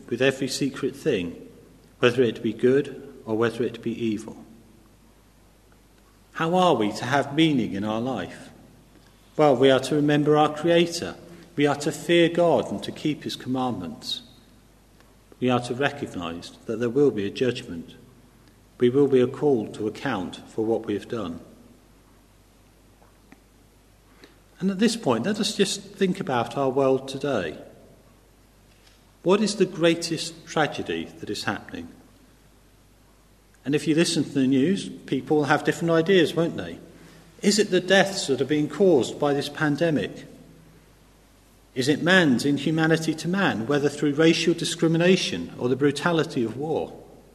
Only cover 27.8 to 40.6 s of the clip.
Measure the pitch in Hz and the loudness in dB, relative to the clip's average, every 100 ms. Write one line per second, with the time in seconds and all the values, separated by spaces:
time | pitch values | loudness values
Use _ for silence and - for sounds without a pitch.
27.8 | - _ _ _ _ _ _ _ _ _ | -20 _ _ _ _ _ _ _ _ _
28.8 | _ _ _ _ 165 190 208 - 185 156 | _ _ _ _ 0 2 2 0 -2 2
29.8 | 170 165 - 156 - - - 160 151 - | 2 2 -2 -6 -8 -14 -6 -2 -2 -2
30.8 | 95 82 78 - 104 104 117 98 - 85 | -6 -6 -8 -10 -10 -6 -6 -6 -8 -14
31.8 | 85 - - _ _ _ _ _ _ _ | -14 -18 -20 _ _ _ _ _ _ _
32.8 | _ _ _ _ _ _ _ _ 127 143 | _ _ _ _ _ _ _ _ -4 -2
33.8 | 165 151 170 160 123 139 131 135 156 196 | 2 2 2 0 -2 0 2 4 2 0
34.8 | - - - 135 127 151 139 147 151 - | -4 -14 -6 -4 0 2 4 2 2 -2
35.8 | 165 165 165 190 147 160 165 - 85 - | 2 2 4 4 4 2 -2 -4 -10 -14
36.8 | - - - - - - 196 202 - 180 | -18 -20 -20 -20 -20 -4 0 2 2 0
37.8 | 180 190 190 - - 127 131 151 147 - | 4 4 4 0 -2 0 0 0 0 2
38.8 | 190 143 104 - 143 143 139 - 151 143 | 4 4 2 -2 0 0 -4 -2 -2 0
39.8 | 170 135 90 - - - - - | 0 0 -2 -8 -18 -20 -20 -20